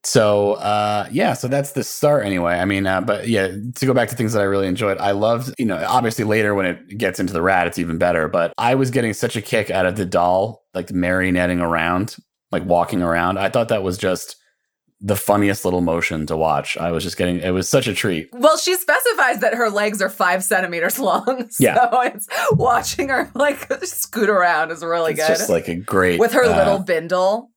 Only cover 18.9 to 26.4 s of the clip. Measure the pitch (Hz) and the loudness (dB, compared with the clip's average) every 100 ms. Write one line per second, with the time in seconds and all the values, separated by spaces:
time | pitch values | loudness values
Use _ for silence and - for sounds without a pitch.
18.9 | 294 480 427 262 208 226 233 226 202 208 | 0 0 2 0 2 -2 0 0 0 -2
19.9 | 202 190 - 185 185 190 190 180 170 165 | -2 -4 0 0 0 0 0 0 -2 -2
20.9 | - 214 180 226 254 240 - 120 - 240 | 0 0 0 0 -4 -6 2 4 4 4
21.9 | 254 247 - - - 679 - - - - | 2 0 -4 -8 -4 0 2 2 0 -2
22.9 | - 277 254 - 240 294 285 - 277 359 | -4 -2 -2 -2 0 0 0 -6 -6 -6
23.9 | - - 220 208 208 185 156 160 165 165 | -8 -8 0 2 4 4 2 -2 -4 -2
24.9 | 170 160 151 156 160 - 85 - 87 - | 0 0 2 2 2 2 0 0 -6 0
25.9 | 98 92 87 220 - | 4 4 4 4 4